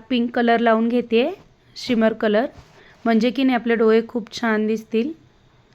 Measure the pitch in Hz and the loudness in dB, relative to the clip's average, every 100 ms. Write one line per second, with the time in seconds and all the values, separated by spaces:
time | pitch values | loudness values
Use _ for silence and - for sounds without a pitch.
0 | - 247 233 247 240 233 233 220 233 240 | -2 -2 -2 0 2 2 2 2 2 -2
1 | 233 226 285 392 - _ _ - - 233 | 0 0 0 -4 -18 _ _ -12 -4 0
2 | 220 226 220 208 285 - - _ - - | 0 0 0 0 -2 -6 -20 _ -20 -8
3 | 233 226 240 269 262 240 233 233 220 226 | 0 2 0 0 0 0 0 0 4 2
4 | 226 240 202 - 233 214 214 220 220 220 | 0 -6 -8 -6 -2 -2 -2 -4 -4 -4
5 | 277 330 _ _ _ _ _ | -2 -6 _ _ _ _ _